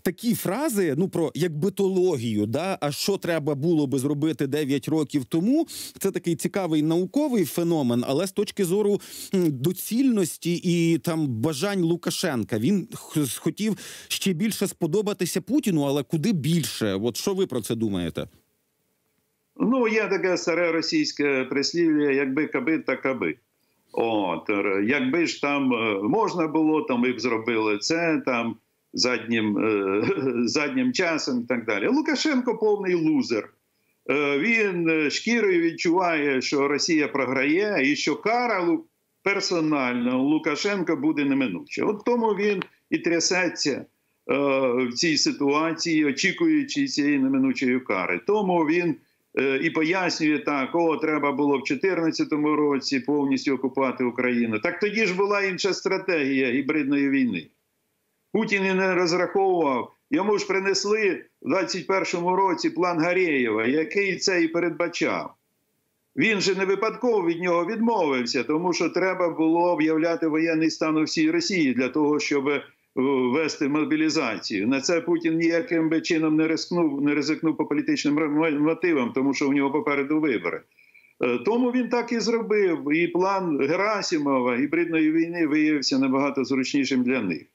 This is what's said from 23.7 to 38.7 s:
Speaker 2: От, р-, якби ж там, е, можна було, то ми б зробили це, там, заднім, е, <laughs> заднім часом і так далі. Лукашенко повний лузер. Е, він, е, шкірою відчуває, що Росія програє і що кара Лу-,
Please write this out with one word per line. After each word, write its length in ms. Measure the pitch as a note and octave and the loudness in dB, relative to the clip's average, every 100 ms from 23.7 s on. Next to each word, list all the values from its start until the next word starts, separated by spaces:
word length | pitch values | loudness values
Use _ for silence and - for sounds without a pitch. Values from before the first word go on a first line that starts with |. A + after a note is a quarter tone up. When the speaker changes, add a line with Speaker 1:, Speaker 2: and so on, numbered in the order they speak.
| _ _ | _ _
Speaker 2:
От, 580 | - A2+ A2 F#2 D#2+ - | -2 0 0 0 -4 -4
р-, 360 | G2+ G2+ G2 G#2 | -2 0 0 0
якби 400 | C#3+ C3 E3 D#3+ | 0 0 0 -2
ж 140 | - | -2
там, 320 | C#3+ C#3+ C3+ | -2 0 0
е, 280 | A#2 A2+ G2 | 0 0 0
можна 440 | G#2 G3+ G3+ E3+ D#3+ | 0 0 0 0 0
було, 340 | D#3 D#3 D#3 | 2 2 2
то 160 | D#3 B2 | 0 0
ми 160 | B2+ | 0
б 60 | A#2+ | 0
зробили 580 | A#2+ A2+ A2+ A2+ G#2+ G#2 | -2 -2 0 0 0 -2
це, 440 | - E3 E3+ D3+ | -2 0 0 0
там, 300 | C3+ A#2+ A2+ G#2+ _ _ _ | 0 -2 -2 -6 _ _ _
заднім, 640 | - B2 A#2+ A2+ A#2 G#2+ G2+ | -4 -2 -2 0 0 0 0
е, 460 | A2 G#2 G2 G2 - F#3+ C3+ A#2+ | 2 2 2 0 0 0 0 0
<laughs> 20 | |
заднім 480 | A#2 D3+ D3 C3 B2+ | 0 0 0 0 0
часом 480 | B2 E3+ D3+ - B2 | 0 0 0 -2 -4
і 20 | |
так 220 | A2+ B2 | -2 -4
далі. 220 | A2 G2+ C3+ | -2 0 2
Лукашенко 680 | C#4 D#4 C#4 D#4+ C4 B3 - | 0 0 -2 0 0 0 0
повний 360 | G#3+ G3+ F#3+ | 0 2 0
лузер. 560 | F3 D#3 D3 A2 A2 - _ _ _ _ _ - | 2 2 2 0 -2 -4 _ _ _ _ _ -4
Е, 300 | C#3 C#3+ C#3+ | 0 0 0
він, 500 | G#3 A3+ G#3 F3 E3 | 2 2 2 0 0
е, 200 | D#3+ D3 | 2 0
шкірою 520 | - A3 A#3 G#3 F3 | -2 0 2 4 2
відчуває, 800 | E3 D#3+ F3 F3 F3 D#3+ C#3+ C3 | 2 0 0 2 2 2 2 0
що 260 | B2+ D3 C#3+ | 0 0 0
Росія 400 | C#3+ - D#3 C#3 | 0 0 0 0
програє 840 | C#3 B2+ C3 C3 E3 G#3+ F#3 C3+ | -2 -2 0 2 2 0 0 0
і 40 | |
що 200 | C#3 - | 0 -2
кара 480 | D3 G#3 A#3+ A#3+ G3 | -2 0 0 0 0
Лу-, 200 | E3+ | 0